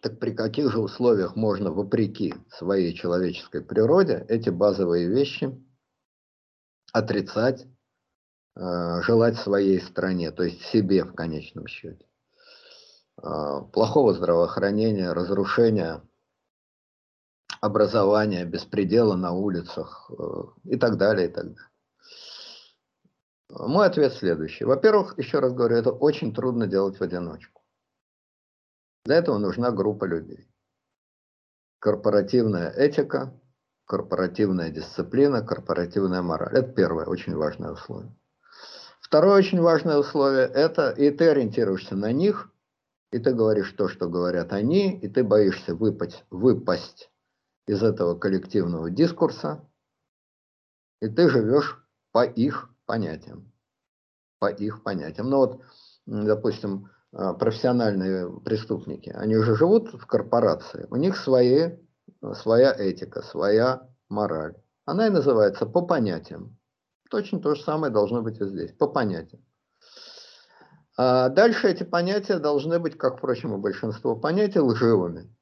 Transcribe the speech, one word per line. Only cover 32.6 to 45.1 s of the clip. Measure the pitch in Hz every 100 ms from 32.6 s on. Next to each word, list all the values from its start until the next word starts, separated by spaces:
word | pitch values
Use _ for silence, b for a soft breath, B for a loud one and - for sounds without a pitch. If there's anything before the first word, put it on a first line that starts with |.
| 85
этика, | - 143 143 135 139 131 - _ _ _ _ _
корпоративная | 98 - 90 92 90 107 92 82
дисциплина, | 78 78 - 87 127 143 123
корпоративная | 113 - - - 87 101 95 90
мораль. | 87 78 -
Это | - 127
первое, | - 82 80 82
очень | 87 -
важное | 85 76 - -
условие. | - - - - - _ _ B B B B B B
Второе | - 151 180 202
очень | 190 185
важное | 170 160 160 147
условие – | 143 151 139 135 127
это | 131 156 160 139
и | 107 143
ты | 147 165
ориентируешься | 143 113 107 107 95 - 95
на | 104
них, | 131 196 202 - _ _ _ _ _ _
и | 120
ты | 117
говоришь | 120 110 107 95
то, | - 95
что | - 87
говорят | 87 87 87 85
они, | 98 113 180 196 -
и |
ты | -